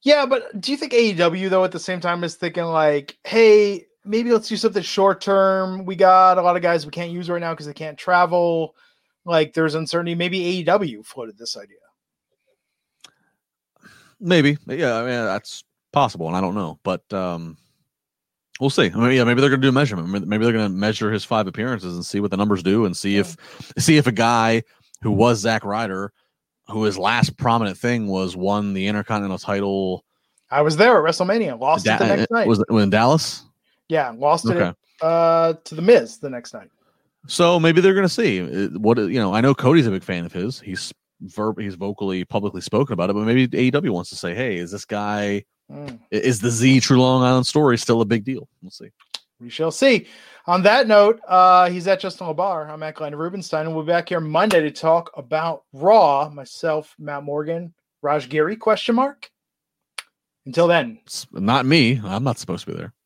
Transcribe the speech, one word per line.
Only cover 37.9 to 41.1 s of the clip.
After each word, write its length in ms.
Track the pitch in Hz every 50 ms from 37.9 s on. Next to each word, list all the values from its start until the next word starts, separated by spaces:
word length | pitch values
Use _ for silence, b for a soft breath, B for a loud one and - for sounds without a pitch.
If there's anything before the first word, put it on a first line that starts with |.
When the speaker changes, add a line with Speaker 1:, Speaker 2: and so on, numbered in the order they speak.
| 190
Speaker 2:
gonna 140 | 190 196 180
see, 320 | - - 233 175 107 90
uh, 280 | 90 69 62 90 101 - - 90
what, 180 | 107 104 120 120
you 220 | 107 92 95 131
know, 140 | 110 95 92
I 80 | 107
know 120 | 117 139 139
Cody's 340 | - - 127 151 165 139 113
a 40 |
big 120 | 98 95 -
fan 220 | - 95 87 85
of 60 | 85
his. 280 | - 90 90 110 131 -
He's 340 | - - 92 92 - - - _ _ _